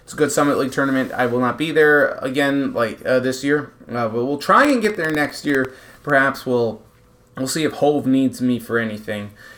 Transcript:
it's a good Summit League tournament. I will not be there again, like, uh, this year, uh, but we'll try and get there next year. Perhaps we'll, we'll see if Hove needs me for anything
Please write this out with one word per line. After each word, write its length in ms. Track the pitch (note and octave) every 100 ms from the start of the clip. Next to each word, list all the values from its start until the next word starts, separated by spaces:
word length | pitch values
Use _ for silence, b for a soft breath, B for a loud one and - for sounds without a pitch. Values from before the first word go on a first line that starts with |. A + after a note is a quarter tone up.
it's 80 | -
a 40 | -
good 140 | D3
Summit 260 | D3 C#3+ A2
League 140 | C3
tournament. 400 | D3 C#3 C3+ B2
I 160 | - B2
will 140 | A#2+
not 180 | B2 A#2
be 140 | D#3+
there 400 | D#3 D3+ D3 C3+ -
again, 540 | C3+ C3 C#3 C#3 C3+
like, 320 | - A#2 -
uh, 140 | - B2+
this 240 | B2+ B2+
year, 300 | C#3 D3 C3+ - -
uh, 200 | A#2+ A2+
but 160 | A#2
we'll 140 | B2+ C#3+
try 300 | - G#3 C#4+
and 100 | B3+
get 160 | G#3 G#3
there 140 | D#3+
next 340 | D3+ C#3 -
year. 300 | D3 C#3 C3 B B B
Perhaps 420 | - C#3+ C#3 C3+ -
we'll, 340 | B2 A2+ G#2+ - _ _ _ _ -
we'll 120 | C3
see 160 | E3
if 80 | D3+
Hove 340 | - C#3+ D3 C3
needs 340 | C3 C3 -
me 200 | B2 A#2+
for 180 | - A#2
anything 540 | A2+ G#2+ A2 G#2 G#2 - B